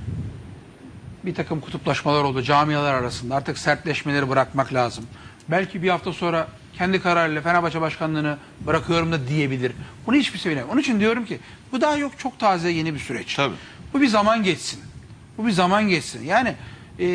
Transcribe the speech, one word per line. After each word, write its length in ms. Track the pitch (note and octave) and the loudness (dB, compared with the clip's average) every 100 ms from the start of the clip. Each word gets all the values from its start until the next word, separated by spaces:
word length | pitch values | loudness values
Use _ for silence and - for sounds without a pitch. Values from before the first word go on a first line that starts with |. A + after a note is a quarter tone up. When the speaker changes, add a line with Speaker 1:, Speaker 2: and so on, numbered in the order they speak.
| - - - - - - - - - - - - F#3+ | -8 -6 -8 -10 -16 -18 -20 -20 -20 -18 -18 -10 -6
Speaker 1:
bir 100 | E3+ | -6
takım 240 | D#3 D#3 | -4 -4
kutuplaşmalar 640 | - D3+ - C#3 D3+ D3 | -6 -6 -2 0 2 2
oldu 180 | C#3+ C3 | 2 0
camialar 500 | B2 D3 D3+ D3 D3 | 2 4 4 2 0
arasında. 420 | C3 B2 - B2 C#3 | 0 -2 -6 -4 -4
Artık 220 | C#3+ C#3 | -4 -2
sertleşmeleri 720 | D3+ C#3+ E3 C#3 D3+ C#3+ C3+ | 0 0 0 -4 0 0 2
bırakmak 440 | C3+ B2+ C3+ C3 | 2 2 0 0
lazım. 320 | C3 A#2+ A2 A#2 - - - - | 0 0 -2 -14 -16 -20 -14 -2
Belki 340 | E3+ F#3 F#3 | -2 -2 -2
bir 60 | F3+ | 0
hafta 240 | F3 F#3 | 0 -2
sonra 340 | D#3+ F3+ E3 D#3 - - - | -4 -2 0 -2 -8 -14 -4
kendi 240 | F#3 F#3 | 0 2
kararıyla 400 | F3+ E3+ D#3+ D3+ | 2 2 2 0
Fenerbahçe 400 | E3 F3 E3+ E3 | 2 2 2 0
başkanlığını 560 | D#3+ - D#3+ D#3 D3+ C#3+ - - | -2 -2 -2 0 -2 -4 -10 -8
bırakıyorum 500 | - D#3+ - E3+ E3 | 0 0 2 0 2
da 160 | D#3+ B2+ | 0 0
diyebilir. 440 | D3+ C#3 C3 B2 - - - - | 0 0 0 -2 -4 -14 -8 2
Bunu 80 | C#4+ | 4
hiçbir 240 | - F3+ | 2 -2
şey 100 | F3+ | -2
bilmiyor. 180 | C#3+ B2 | -2 0
Onun 100 | B3 | 0
için 180 | C4 G#3+ | 2 4
diyorum 260 | G#3+ A#3 G#3+ | 4 2 -2
ki 140 | D3+ - - - | -8 -12 -20 -6
bu 100 | B3+ | 0
daha 160 | D4+ D4 | 2 2
yok, 140 | C#4+ - | -2 -6
çok 220 | C4 - | -8 0
taze, 300 | G#3+ F3+ F3 | 2 4 2
yeni 220 | E3 D#3+ | 0 -2
bir 60 | C#3+ | -4
süreç. 360 | - A#2 F2+ - | -6 -6 -4 0
Speaker 2:
Tabii. 200 | C#3 E2+ - - - | 0 -2 -12 -18 -4
Speaker 1:
Bu 80 | C#4 | 2
bir 60 | C#4 | 4
zaman 360 | G#3 G#3 A3+ | 4 4 4
geçsin. 360 | F#3+ D3+ - - - - - - - - | 2 0 -4 -10 -14 -18 -20 -20 -16 -4
Bu 100 | A3+ | 0
bir 40 | |
zaman 360 | F#3 F3+ G3+ G#3 | 4 4 4 4
geçsin. 360 | E3 - A#2 B2+ | 2 -2 -8 0
Yani, 300 | G#3+ A#3+ C3+ - - - - | 2 2 -2 -10 -18 -16 -2
e, 80 | F3+ | 0